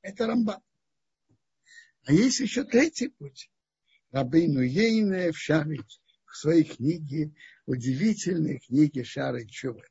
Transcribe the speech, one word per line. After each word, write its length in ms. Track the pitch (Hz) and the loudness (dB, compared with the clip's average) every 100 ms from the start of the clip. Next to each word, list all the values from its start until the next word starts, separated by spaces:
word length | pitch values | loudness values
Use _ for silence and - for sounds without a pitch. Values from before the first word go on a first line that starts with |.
Это 260 | 190 190 226 | -16 -6 -2
Рамбан. 340 | 240 214 196 _ _ _ _ _ _ _ _ _ _ _ - - _ - | 0 0 -4 _ _ _ _ _ _ _ _ _ _ _ -20 -20 _ 2
А 80 | |
есть 260 | 156 254 - | 4 4 0
ещё 240 | 233 - | -4 -4
третий 460 | 277 233 320 - 240 | 2 4 4 0 -8
путь. 420 | _ 143 - - _ _ _ _ _ _ | _ -20 -18 -20 _ _ _ _ _ _
Рабейну 520 | 135 127 160 165 139 | -4 2 2 2 0
Йейне 720 | 127 143 226 220 208 185 180 | 0 2 2 2 2 0 -2
в 60 | 160 | -4
Шаре, 460 | - 156 151 147 - - _ _ _ | 0 0 0 -8 -10 -20 _ _ _
в 100 | - | -6
своей 280 | 147 165 | 2 4
книге, 720 | 151 - 127 170 151 143 151 - - _ - | 2 0 -2 -2 -4 -6 -6 -8 -20 _ -6
удивительной 920 | 127 120 131 214 208 - 180 160 127 | -4 -2 0 0 0 -2 -2 -2 -4
книге 440 | - 131 151 139 | -2 2 2 2
Шаре 420 | 120 - 135 123 107 | -8 -6 -6 -6 -10
Тшува. 380 | - 135 107 - | -10 -10 -10 -18